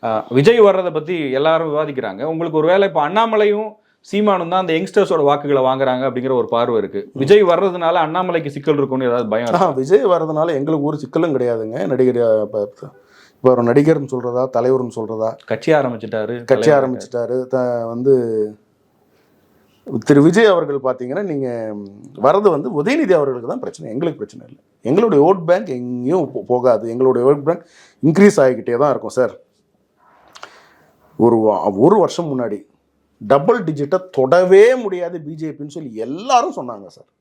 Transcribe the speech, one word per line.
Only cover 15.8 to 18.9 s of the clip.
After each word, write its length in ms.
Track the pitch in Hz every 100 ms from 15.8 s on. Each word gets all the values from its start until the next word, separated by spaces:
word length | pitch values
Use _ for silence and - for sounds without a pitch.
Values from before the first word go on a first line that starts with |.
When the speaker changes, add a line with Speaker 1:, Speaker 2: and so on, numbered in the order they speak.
| 131 117 110 113 107 120 120
Speaker 2:
கட்சி 240 | 127 117
Speaker 1:
தலைவர் 200 | 143 131
Speaker 2:
ஆரம்பிச்சிட்டாரு, 580 | 127 - 120 117 127 127
த-, 400 | 131 123 120 117
வந்து 260 | 117 127 131 117 110 107 104 _ _ _